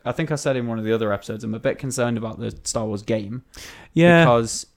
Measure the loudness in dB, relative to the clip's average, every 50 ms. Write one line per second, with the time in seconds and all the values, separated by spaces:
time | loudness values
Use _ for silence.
0 | -8 -6 -4 -4 -2 -2 -2 -2 0 0 0 0 -2 -4 -4 -4 -2 0 0 0
1 | 0 0 -2 -4 -4 -8 -10 -8 -6 -8 -6 -4 -2 -4 -4 -4 -6 -8 -4 -2
2 | -2 0 -2 -2 -4 -8 -10 -8 -8 -8 -8 -8 -8 -6 -6 -4 -4 -4 -6 -6
3 | -4 -2 -4 -4 -4 -6 -12 -12 -14 _ -20 -18 -18 -18 -18 -20 -12 -4 2 4
4 | 6 8 8 8 8 6 6 4 2 0 -4 -8 -10 _ _